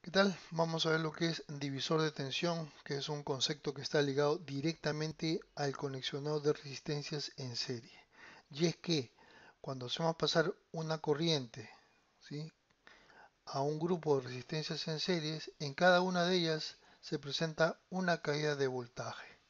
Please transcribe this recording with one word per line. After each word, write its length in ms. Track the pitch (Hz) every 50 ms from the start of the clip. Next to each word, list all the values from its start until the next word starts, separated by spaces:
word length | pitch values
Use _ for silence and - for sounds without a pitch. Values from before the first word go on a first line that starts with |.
¿Qué 80 | - 175
tal? 240 | 160 190 196 202 175 - - -
Vamos 360 | 170 160 165 165 165 160 165
a 40 | 160
ver 80 | 156 160
lo 120 | 160 156
que 140 | 151 - 170
es 180 | 165 156 - -
divisor 540 | - 151 143 143 143 139 135 - - 165 156
de 100 | 156 156
tensión, 640 | 147 - 139 135 131 - - 175 170 165 160 147 - - -
que 100 | - 143
es 140 | 139 139 156
un 120 | 151 147
concepto 520 | 143 - 143 127 - - 151 - - 151 139
que 80 | 143
está 180 | 127 - - 156
ligado 380 | 143 143 135 139 147 147 156 180
directamente 1000 | 175 131 139 139 135 165 160 - - 151 151 151 156 156 156 - - 160 160 - - _ _
al 220 | - 143 139 131
conexionado 640 | - 143 139 135 131 127 - - 143 139 147 151 151
de 140 | 143 151 143
resistencias 800 | - - 143 131 - - - 151 147 143 - 160 147 135 - -
en 180 | - 135 127 120
serie. 520 | - - - 127 113 - - - - - _ _ - - - - - _ _
Y 140 | 143 139 170
es 120 | 170 156
que 360 | - - - 165 147 123 - _ _ - - - - - - _ _
cuando 260 | - 143 135 131 127
hacemos 300 | 123 - - 165 165 160
pasar 380 | - - 151 - 170 156 170 - _ _ _
una 240 | - 165 160 160 160 156
corriente, 680 | - 156 147 139 170 165 160 143 127 117 - 131 107 - - - _ _ _ _ _ _ _ _ -
¿sí?, 240 | - 143 147 156 156 _ _ _ _ _ _ _ - - - - _ - - - - _ _ _
a 160 | - - 135
un 180 | 139 147 156 156
grupo 380 | 160 170 185 165 156 156 143
de 120 | 135 127 123
resistencias 600 | 123 127 123 - 165 156 151 - 165 147 - 165
en 120 | 160 151
series, 520 | - - 180 165 151 156 156 160 - - - _
en 160 | 156 143 139
cada 260 | - 175 180 180 180
una 240 | 185 185 185 180 170
de 120 | 175 185
ellas 420 | 180 170 160 156 156 - - - _ _ - - _
se 160 | - - 160 147
presenta 600 | 135 139 135 - 165 160 156 - 160 170 - _ _ _
una 320 | 180 185 185 175 165 160
caída 340 | - 156 147 147 151 151 147
de 120 | 139 139 131
voltaje. 720 | 127 123 120 117 _ - 120 113 - - - - - _ _